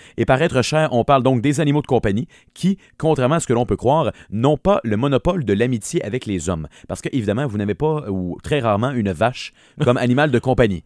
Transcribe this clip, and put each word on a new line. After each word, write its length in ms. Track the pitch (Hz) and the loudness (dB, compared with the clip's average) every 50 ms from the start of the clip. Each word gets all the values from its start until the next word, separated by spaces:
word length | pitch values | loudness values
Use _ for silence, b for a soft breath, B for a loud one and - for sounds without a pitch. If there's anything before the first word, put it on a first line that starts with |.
| B B B B | B B B B
Et 80 | 113 | 0
par 160 | - 131 135 | 2 2 2
être 180 | 160 175 123 127 | 2 0 0 0
cher, 300 | 117 - 151 156 156 143 | 0 2 0 0 0 2
on 100 | 123 117 | 0 0
parle 200 | 110 - 143 135 | 2 2 2 4
donc 180 | 120 131 131 120 | 4 4 2 2
des 200 | 107 147 143 147 | 2 0 0 2
animaux 200 | 156 143 143 147 | 2 2 2 0
de 60 | - | 0
compagnie 420 | - 131 110 - 110 98 113 170 - b b b b | 0 0 0 2 0 -2 -2 -4 -6 b b b b
qui, 240 | - - - 185 196 - b b b b | -8 -2 0 0 0 -2 b b b b
contrairement 380 | - 160 151 - 123 123 160 | 0 0 2 2 2 2 0
à 40 | 170 | 0
ce 60 | - | 0
que 80 | - 120 | 0 0
l'on 100 | 117 123 | 0 0
peut 120 | - 104 | 0 -2
croire, 360 | - - 120 147 165 135 104 B B B B | 0 2 2 2 2 0 -2 B B B B
n'ont 280 | 95 107 120 143 151 - | -4 0 2 2 2 2
pas 220 | - 190 202 - - | 2 0 0 0 0
le 120 | 117 104 104 | -2 -2 0
monopole 460 | 135 143 135 123 - 175 185 180 127 | 0 0 0 0 0 0 -2 0 0
de 80 | 101 98 | 0 2
l'amitié 500 | 101 117 127 127 107 - - - 170 - | 2 2 0 -2 -4 -4 -4 -6 -6 -4
avec 220 | 104 104 131 - | -4 -6 -6 -4
les 240 | 107 98 87 73 92 | -4 -4 -4 -2 -4
hommes. 160 | 87 80 76 - B B B | -4 -4 -6 -10 B B B
Parce 140 | B 92 - | B -10 -8
que, 80 | - - | -6 -4
évidemment, 340 | - 131 104 104 101 120 147 | -4 -2 0 0 0 -2 -2
vous 100 | 123 101 | -4 -4
n'avez 180 | 104 101 104 98 | -4 -2 -4 -2
pas, 360 | - 147 156 156 151 120 107 | -2 -2 -2 -2 -4 -4 -6
ou 260 | 95 95 90 87 - - | -4 -4 -4 -6 -8 -8
très 160 | - - 151 143 | -6 -4 -2 0
rarement, 300 | 117 113 101 101 117 139 | 2 2 2 2 0 0
une 200 | 139 120 104 98 | 0 0 0 0
vache 400 | 90 73 110 123 127 - - - _ b b b b b | 0 0 0 0 0 -4 -12 -16 _ b b b b b
comme 140 | 147 123 123 | 2 2 2
animal 340 | - 123 120 123 139 151 151 | 2 2 2 2 2 2 2
de 80 | 123 117 | 2 0
compagnie. 440 | - 131 123 131 120 101 92 80 - | 0 0 2 2 2 2 0 -2 -8